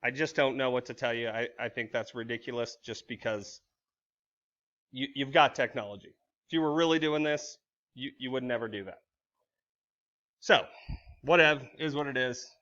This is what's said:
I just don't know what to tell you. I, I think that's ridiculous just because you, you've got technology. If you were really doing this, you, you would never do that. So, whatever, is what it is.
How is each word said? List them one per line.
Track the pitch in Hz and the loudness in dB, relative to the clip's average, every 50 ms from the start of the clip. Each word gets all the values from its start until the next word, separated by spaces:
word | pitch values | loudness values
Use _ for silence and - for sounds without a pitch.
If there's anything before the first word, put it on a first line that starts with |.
I | - 123 | -2 -4
just | 131 135 156 151 - | -2 0 -2 -2 2
don't | - 147 135 131 | 2 2 2 2
know | 131 135 131 | 2 0 0
what | 123 127 123 | 0 0 -2
to | - 127 | -4 -8
tell | - - 123 117 | -4 -2 -2 -2
you. | 117 117 113 | 0 -2 -4
I, | 107 113 117 120 - - | -2 -2 -4 -4 -6 -6
I | 117 120 | -8 -6
think | 113 - 117 110 | -4 -4 -6 -2
that's | - 123 110 - - | -2 -4 -4 -4 -6
ridiculous | 123 117 113 117 117 117 - 123 120 117 113 - - _ | -8 -6 -6 -6 -6 -6 -6 -4 -4 -4 -4 -6 -14 _
just | - 113 - - _ | -12 -12 -12 -10 _
because | 123 107 - 117 110 104 101 - - - _ _ _ _ _ _ _ _ _ _ _ _ _ _ _ _ _ _ _ _ _ _ _ _ _ _ | -12 -6 -4 -4 -4 -4 -6 -10 -16 -20 _ _ _ _ _ _ _ _ _ _ _ _ _ _ _ _ _ _ _ _ _ _ _ _ _ _
you, | - 127 131 139 139 | -10 -8 -8 -6 -4
you've | 139 139 135 | -4 -4 2
got | 135 165 151 139 - | 6 6 6 6 6
technology. | - 135 117 - 139 110 101 101 98 95 - - _ _ _ _ _ _ | 2 -2 -2 -2 -4 -8 -8 -10 -14 -16 -20 -20 _ _ _ _ _ _
If | _ | _
you | - 165 | -2 0
were | 160 156 147 | 2 2 2
really | 156 170 165 160 165 | 4 4 4 4 4
doing | 156 156 151 151 | 2 2 0 2
this, | 151 151 147 147 147 - - - _ _ _ _ _ _ _ | 2 2 0 -2 -4 -6 -16 -18 _ _ _ _ _ _ _
you, | - 127 135 135 _ | -12 -12 -12 -12 _
you | 127 127 | -8 -4
would | 127 131 | -4 -4
never | 127 127 123 117 117 113 | -2 -2 -2 -2 -2 -4
do | 107 104 98 | -6 -6 -8
that. | 95 90 - _ _ _ _ _ _ _ _ _ _ _ _ _ _ _ _ _ _ _ _ _ _ _ _ _ _ _ _ | -8 -12 -16 _ _ _ _ _ _ _ _ _ _ _ _ _ _ _ _ _ _ _ _ _ _ _ _ _ _ _ _
So, | - - 214 143 - - - - - - - - _ - - _ | 2 4 4 4 4 0 -10 -20 -12 -10 -10 -10 _ -16 -20 _
whatever, | _ 131 160 175 160 156 151 147 131 - - - | _ 2 6 6 8 6 6 4 -2 -12 -14 -6
is | - 156 143 | -4 -4 -2
what | 143 147 | -2 -2
it | 139 135 | -2 0
is. | 127 127 127 127 123 - - - _ | 0 0 0 0 -4 -8 -16 -20 _